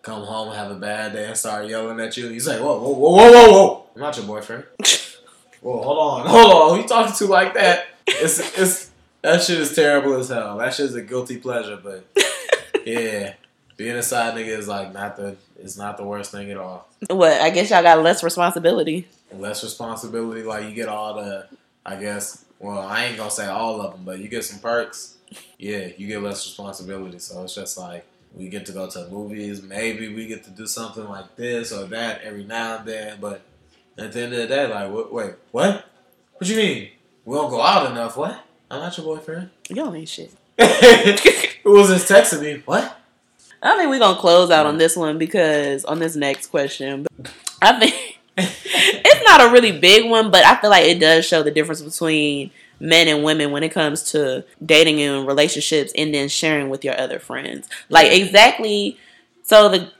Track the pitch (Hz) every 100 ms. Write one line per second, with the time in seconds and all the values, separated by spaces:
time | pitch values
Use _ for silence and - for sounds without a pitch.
0 | 110 110 101 110 110 104 101 95 104 107
1 | 107 107 107 110 113 107 107 110 113 113
2 | 113 120 120 113 139 113 - 107 131 131
3 | 151 185 233 240 226 196 190 - _ 113
4 | 147 123 104 104 104 117 - - - -
5 | - - _ _ _ _ 120 120 123 151
6 | 151 - - 233 220 170 156 185 226 233
7 | 208 - 202 185 185 - 180 175 - _
8 | - - 160 170 - - 185 - - _
9 | _ _ 151 170 170 170 147 - 147 143
10 | 139 131 127 117 107 104 127 139 139 120
11 | 104 127 123 123 127 117 107 101 98 95
12 | _ - 554 539 494 - - - 113 117
13 | 113 107 101 - _ _ _ _ 113 120
14 | 113 120 117 113 110 107 104 101 95 98
15 | 101 - 101 95 _ _ 95 98 101 104
16 | 101 104 101 101 101 98 92 92 _ _
17 | 208 185 165 143 156 165 208 190 170 160
18 | 160 165 196 185 175 175 165 226 170 160
19 | 175 _ _ 95 101 107 113 - 117 113
20 | 117 117 113 113 110 107 107 107 110 107
21 | 107 107 101 98 - - _ _ - 95
22 | 104 101 101 - _ _ 101 101 95 107
23 | 123 110 104 110 101 98 113 107 95 90
24 | 92 92 107 113 - 101 117 117 - -
25 | - _ _ - _ _ 101 104 92 92
26 | 101 104 101 98 - - 101 98 92 95
27 | 95 90 - 90 92 101 95 - 90 87
28 | _ _ _ 85 92 101 95 92 - 92
29 | 87 98 104 104 104 101 95 101 113 110
30 | 110 107 110 107 _ 92 107 117 113 113
31 | 104 98 92 - 120 120 117 104 95 110
32 | 117 107 107 101 101 113 113 110 107 110
33 | 107 104 104 98 _ _ _ _ _ -
34 | 107 117 120 120 113 135 131 104 98 107
35 | 110 120 101 - _ 120 190 202 - _
36 | _ _ _ _ 185 220 202 120 95 _
37 | _ _ 113 143 147 120 147 196 135 120
38 | 117 135 156 - _ _ _ 131 170 175
39 | 156 156 - 165 180 _ - 208 302 165
40 | 160 - 165 _ _ - 233 - 247 226
41 | 202 202 - - - - 214 202 196 180
42 | - 196 - 156 147 139 - 190 262 -
43 | _ _ _ _ _ _ 185 427 311 269
44 | 208 180 180 175 180 160 151 156 160 175
45 | 156 156 160 208 160 151 143 139 - 156
46 | 160 160 143 139 - 160 139 - 135 139
47 | 147 - 127 - - - 202 247 254 -
48 | - - _ - 185 - - - - -
49 | - 605 440 285 240 247 226 156 175 214
50 | 233 226 220 185 196 247 208 190 160 175
51 | 156 165 160 165 151 151 151 160 151 -
52 | 165 156 147 143 139 _ _ _ 160 165
53 | 165 151 151 156 147 143 160 185 151 156
54 | - 156 139 131 - _ 156 156 160 151
55 | 147 139 135 139 147 151 - 156 139 -
56 | 151 147 139 - 160 151 139 135 139 127
57 | 131 - - 131 139 - - - _ 165
58 | 156 180 196 202 240 - 220 208 202 -
59 | _ _ _ _ - 214 208 190 180